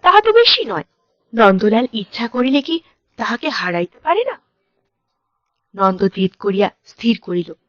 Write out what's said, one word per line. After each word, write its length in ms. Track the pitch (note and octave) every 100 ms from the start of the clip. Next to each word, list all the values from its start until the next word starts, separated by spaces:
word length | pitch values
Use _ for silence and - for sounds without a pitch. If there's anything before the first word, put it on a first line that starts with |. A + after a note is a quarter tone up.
তাহা 180 | F4+ G4
তো 120 | G#4+
বেশি 320 | A4 A#4 B4
নয়। 200 | C4+ F3 - _ _ _ _
নন্দলাল 520 | A3+ G#3+ F#3+ G#3 A3 B3+
ইচ্ছা 360 | A3+ G3 - A#3
করিলে 340 | B3 B3+ C#4
কি 180 | C#4 E4 _ _ _ _
তাহাকে 320 | A3+ A#3 D#4
হারাইতে 500 | B3+ F3+ F3 F3 _
পারে 260 | D#4 F4+
না? 160 | B4+ A#4 _ _ _ _ _ _ _ _ _ _ _ _ _ F#3+
নন্দ 320 | F#3+ F#3 G3
জেদ 220 | - F#3 _
করিয়া 320 | G3+ F#3+ G3+ _
স্থির 340 | _ - A#3 A3
করিল 300 | - F3+ E3 -